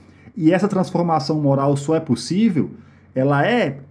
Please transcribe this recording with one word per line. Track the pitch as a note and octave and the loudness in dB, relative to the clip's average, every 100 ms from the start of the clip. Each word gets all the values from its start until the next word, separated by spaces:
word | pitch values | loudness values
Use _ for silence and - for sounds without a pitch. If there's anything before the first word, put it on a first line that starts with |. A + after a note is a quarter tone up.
| - - - - | -20 -20 -16 -2
E | D#3+ | 2
essa | F3+ G3 | 2 2
transformação | F#3+ F3+ E3+ F3 D#3 C#3 D#3 | 0 -2 -2 0 0 0 -2
moral | C#3+ C3+ C#3 C#3 | 0 2 2 0
só | - | 0
é | D#3+ | -2
possível, | D#3 A#2 - F3+ A3+ E3 F#2+ - - - - | 0 -4 -2 0 2 0 -4 -8 -20 -20 -10
ela | - C3+ C#3+ E3+ | -2 0 2 2
é | A#3+ E3+ C#3 - | 0 -2 -4 -14